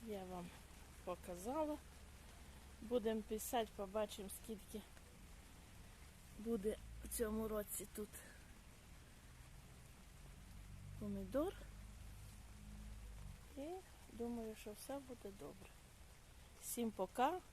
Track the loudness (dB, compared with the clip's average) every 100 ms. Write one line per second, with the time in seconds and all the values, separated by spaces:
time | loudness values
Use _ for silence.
0 | 0 -2 0 -2 -4 -6 -10 -10 -10 -6
1 | 0 0 0 -2 2 4 6 4 -2 -12
2 | -12 -12 -12 -12 -10 -10 -10 -8 6 6
3 | 8 4 4 2 4 6 6 2 2 4
4 | 4 2 -4 -4 -4 -4 -2 -4 -4 -10
5 | -12 -12 -10 -10 -10 -12 -12 -10 -10 -10
6 | -12 -12 -10 -4 4 6 6 4 -2 -6
7 | -2 4 6 6 4 4 2 0 -2 -2
8 | -2 -4 -10 -12 -12 -12 -12 -14 -12 -12
9 | -12 -12 -12 -12 -10 -12 -12 -12 -12 -12
10 | -12 -12 -10 -10 -10 -8 -8 -6 -6 -2
11 | 0 2 4 6 6 4 -6 -6 -8 -8
12 | -8 -8 -8 -8 -8 -8 -6 -6 -6 -6
13 | -6 -6 -6 -6 -6 -4 -2 -2 -4 -12
14 | -10 0 2 2 0 -2 -4 -6 -2 -2
15 | -2 -6 -6 -6 -6 -6 -10 -12 -14 -12
16 | -12 -12 -12 -12 -12 -8 -2 4 4 6
17 | 2 10 10 10 0